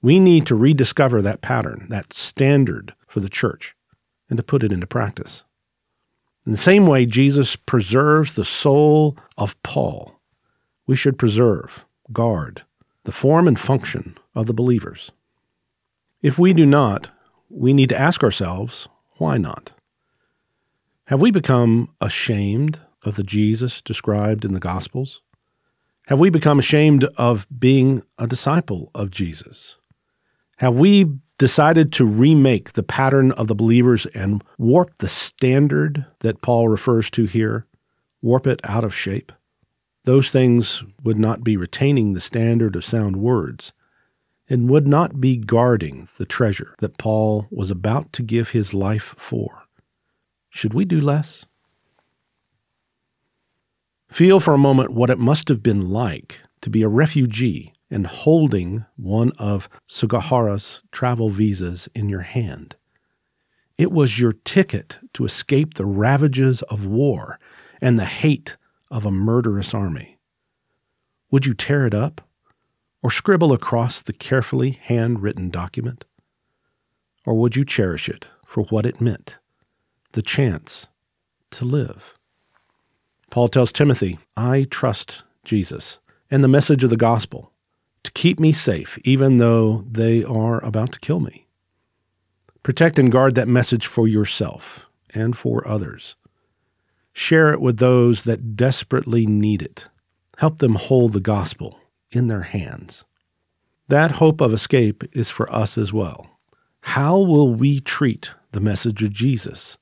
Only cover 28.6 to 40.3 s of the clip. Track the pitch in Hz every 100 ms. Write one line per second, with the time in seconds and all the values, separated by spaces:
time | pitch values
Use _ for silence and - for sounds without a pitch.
28.6 | - 95 - - 101 92 90 78 - -
29.6 | - - _ _ _ _ _ _ _ _
30.6 | 131 120 175 202 180 135 _ _ 131 -
31.6 | 151 165 156 - 120 104 135 156 135 113
32.6 | - - 104 - 135 139 131 120 107 107
33.6 | 113 120 123 117 - - 98 104 - _
34.6 | 117 143 180 _ 101 - - - 131 131
35.6 | 147 147 151 147 135 _ 113 110 - 117
36.6 | 117 107 - 117 110 - 110 107 110 113
37.6 | - _ _ _ _ _ 117 127 135 123
38.6 | - 104 110 - - 98 - - _ _
39.6 | _ _ _ _ - 131 131